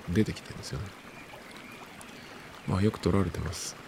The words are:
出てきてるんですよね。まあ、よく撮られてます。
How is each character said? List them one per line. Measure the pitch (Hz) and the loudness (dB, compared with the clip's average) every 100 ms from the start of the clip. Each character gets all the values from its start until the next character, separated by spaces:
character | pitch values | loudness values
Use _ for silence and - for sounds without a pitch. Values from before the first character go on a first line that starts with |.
| - | 2
出 | 90 | 6
て | 107 | 6
き | - | 2
て | - | -6
る | - | -10
ん | |
で | |
す | - | -6
よ | - | -6
ね。 | 95 - - - - - - - - - - - - - - - - - - | -6 -10 -14 -14 -14 -14 -14 -14 -14 -14 -14 -14 -14 -14 -14 -14 -14 -8 0
ま | 92 | 6
あ、 | |
よ | 107 | 6
く | - | 6
撮 | 87 | 6
ら | 98 | 6
れ | 87 | 6
て | 82 | 2
ま | 80 | -2
す。 | - - - | -4 -6 -8